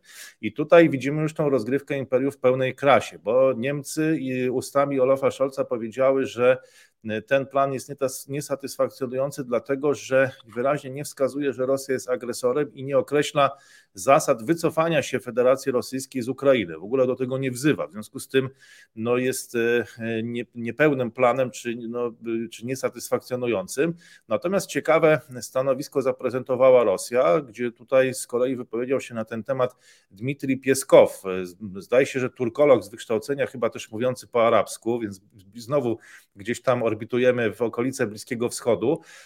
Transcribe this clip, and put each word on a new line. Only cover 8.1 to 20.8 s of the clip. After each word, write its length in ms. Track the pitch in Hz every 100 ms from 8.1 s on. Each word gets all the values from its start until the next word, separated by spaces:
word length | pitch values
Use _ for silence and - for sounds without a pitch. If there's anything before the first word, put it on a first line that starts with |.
| - -
niesatysfakcjonujący, 1160 | 139 143 139 131 - 127 - 127 131 139 143
dlatego 500 | 123 117 - 139 147
że 360 | 135 - 131 131 - 113
wyraźnie 440 | 113 135 147 135
nie 140 | 135
wskazuje, 480 | 147 - 131 135 143
że 140 | 123 127
Rosja 280 | 135 135
jest 160 | 127 127
agresorem 640 | 127 120 113 123 139 143
i 100 | 139
nie 140 | 135 135
określa 520 | - 147 143 147 139 - _ - _
zasad 500 | 98 120 151 156 123
wycofania 580 | 113 165 160 - 165 156
się 180 | - 127
Federacji 520 | 123 117 123 135 139
Rosyjskiej 500 | 123 110 131 131 135
z 60 | 117
Ukrainy. 500 | 131 139 127 87 80
W 60 |
ogóle 220 | 98 135 127
do 100 | 123
tego 220 | 127 131
nie 120 | 135
wzywa. 360 | 120 147 95 76
W 60 |
związku 280 | 104 107 120
z 80 | -
tym, 200 | 135 131 - - - _ 113
no, 200 | 113 123
jest, 380 | 127 127 -
e, 680 | 120 117 120 107 - 113 113
nie-, 240 | 117 120 120
niepełnym 560 | 120 117 117